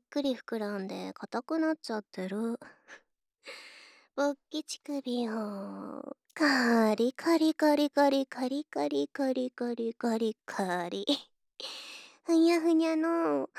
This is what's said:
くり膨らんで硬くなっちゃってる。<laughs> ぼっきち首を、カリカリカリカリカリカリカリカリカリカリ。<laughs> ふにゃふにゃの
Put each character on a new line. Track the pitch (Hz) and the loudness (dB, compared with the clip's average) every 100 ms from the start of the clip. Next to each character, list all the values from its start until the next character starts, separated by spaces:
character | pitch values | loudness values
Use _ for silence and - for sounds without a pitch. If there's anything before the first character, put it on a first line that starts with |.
| _ | _
く | 294 | -4
り | 277 | -2
膨 | 240 - 226 | -4 -6 -6
ら | 208 202 | -6 -6
ん | 190 | -8
で | 190 185 | -8 -10
硬 | 190 - 226 | -12 -8 -8
く | - 320 | -4 -2
な | 320 | 0
っ | 320 | -2
ち | - | -6
ゃ | 220 | -8
っ | - | -8
て | - 185 | -8 -6
る。 | 202 226 233 | -4 -4 -6
<laughs> | - - - - _ _ _ _ - - - - - - _ - | -10 -20 -20 -20 _ _ _ _ -20 -20 -20 -20 -20 -20 _ 0
ぼ | 285 | 0
っ | 277 _ | -2 _
き | 302 | -10
ち | - - | -8 -12
首 | - 285 254 240 233 | -8 -8 -4 -4 -2
を、 | 220 208 202 196 196 196 - - - _ | -4 -6 -8 -10 -10 -10 -12 -14 -16 _
カ | - 302 269 240 233 220 214 | 0 2 4 4 4 4 4
リ | 240 | 0
カ | - - 330 | 0 2 4
リ | 320 | 4
カ | - 302 294 | 4 4 4
リ | 294 | 4
カ | - 285 | 4 4
リ | 269 262 | 4 0
カ | - 254 | -4 -4
リ | 277 - | -4 -6
カ | - 294 | -4 -2
リ | 285 294 | -2 -2
カ | - 269 | -2 -2
リ | 262 254 | 0 -4
カ | - 240 233 | -4 -6 -4
リ | 226 | -4
カ | - 247 226 | -2 -2 0
リ | 226 - | 0 -4
カ | - - 190 180 175 | -8 -4 -2 -2 -4
リ。 | 196 202 | -4 -2
<laughs> | 285 - _ _ - - - - - - _ - | -2 -4 _ _ -18 -16 -14 -16 -20 -20 _ 2
ふ | |
に | 330 330 | 4 6
ゃ | 339 | 4
ふ | 330 | 4
に | 320 330 | 4 4
ゃ | 320 | 2
の | 320 339 330 294 - | 0 0 0 0 -2